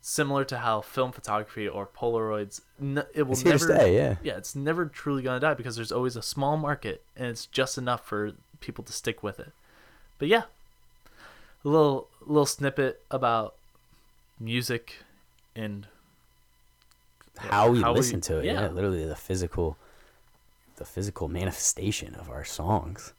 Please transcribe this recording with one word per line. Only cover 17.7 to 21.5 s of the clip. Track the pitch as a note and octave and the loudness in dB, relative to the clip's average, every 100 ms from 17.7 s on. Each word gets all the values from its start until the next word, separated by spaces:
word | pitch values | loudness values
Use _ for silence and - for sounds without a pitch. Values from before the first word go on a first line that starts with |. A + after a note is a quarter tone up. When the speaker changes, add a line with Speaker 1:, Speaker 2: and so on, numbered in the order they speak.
Speaker 2:
we | A#2+ | 6
Speaker 1:
how | A#2 | 6
we | A#2+ | 4
Speaker 2:
listen | B2 G#2+ | 2 0
to | - F#2+ | -2 0
it, | |
yeah. | D#3 - | 0 0
Speaker 1:
yeah. | G#2 | -2
Speaker 2:
Literally | F2+ G2 F2+ | 0 0 0
the | D#2+ D2 | -2 -6
physical, | - F#2 F2 - E2 D#2 - - - _ _ _ _ _ _ - | -4 -4 -2 -2 -2 -4 -18 -20 -20 _ _ _ _ _ _ -18
the | |
physical | - - G2+ - D#2+ | -12 -6 -6 -4 -6
manifestation | E2+ F#2 | -2 -4